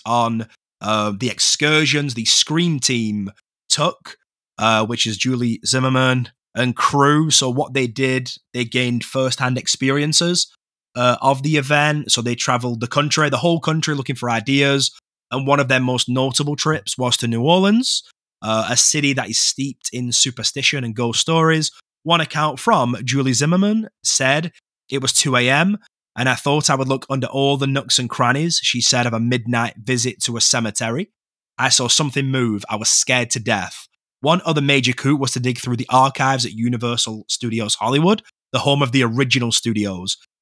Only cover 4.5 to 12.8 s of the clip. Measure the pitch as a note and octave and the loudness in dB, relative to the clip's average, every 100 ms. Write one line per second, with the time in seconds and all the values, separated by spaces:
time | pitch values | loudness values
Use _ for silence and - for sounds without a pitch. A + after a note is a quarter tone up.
4.5 | - A2 A2 A2 A#2+ A2 G2 C3 B2 A#2+ | -2 2 2 0 -2 -4 -2 -2 0 -2
5.5 | - - C3 C3 C3 C3 B2+ B2 _ _ | -2 -2 0 2 2 2 2 -2 _ _
6.5 | A2+ B2 - - C#3+ C#3+ D3+ D#3 - C3 | -2 -2 0 2 4 4 4 2 2 2
7.5 | B2+ - C3+ B2 A2 C3 C3 B2 - _ | -2 -2 -2 -2 -2 -2 -2 -4 -12 _
8.5 | B2 A#2+ B2+ B2 A#2+ - C3+ C3 - B2+ | -8 -4 -2 -2 -2 -4 -2 -2 -2 -2
9.5 | A#2+ - - C3+ C#3+ D3+ D3+ E3+ F3+ - | -2 -4 -2 0 0 0 0 0 0 -4
10.5 | _ _ _ _ B2 B2 A#2+ C3 C3+ D3 | _ _ _ _ 0 2 2 2 0 0
11.5 | D3 C3+ D3 D3+ D3+ - B2 A#2+ A#2+ - | 0 2 2 2 0 0 0 0 -2 0
12.5 | B2 B2 A#2 | 0 -2 -4